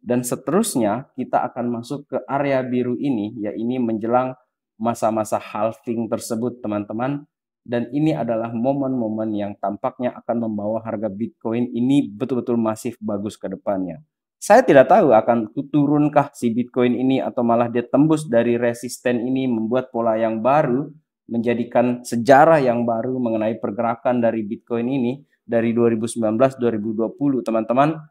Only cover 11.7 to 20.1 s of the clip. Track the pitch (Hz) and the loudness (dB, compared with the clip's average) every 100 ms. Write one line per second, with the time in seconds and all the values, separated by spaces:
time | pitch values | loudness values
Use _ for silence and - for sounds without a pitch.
11.7 | 117 123 143 117 104 139 127 113 120 110 | -2 2 2 0 -6 -4 -4 -2 0 0
12.7 | 110 123 110 107 104 104 - 98 95 - | -2 -8 -8 -6 -4 -6 -8 -10 -8 -4
13.7 | 95 92 78 - _ _ _ - 214 240 | -4 -4 -8 -16 _ _ _ 6 6 8
14.7 | 147 127 196 165 110 117 117 107 - 139 | 6 8 6 6 6 4 0 0 -8 -2
15.7 | 151 143 147 147 147 139 - 120 113 123 | 0 2 2 4 2 0 -2 -2 -2 -4
16.7 | - 123 120 131 131 - 117 117 117 120 | 0 2 2 2 0 0 -2 2 2 2
17.7 | 117 120 131 156 156 156 117 117 120 120 | -2 0 2 4 2 2 2 2 2 0
18.7 | 117 127 - 127 123 120 131 131 117 110 | -2 -10 -4 -2 -2 -2 -2 0 -2 0
19.7 | 127 127 117 117 | -2 -2 -2 0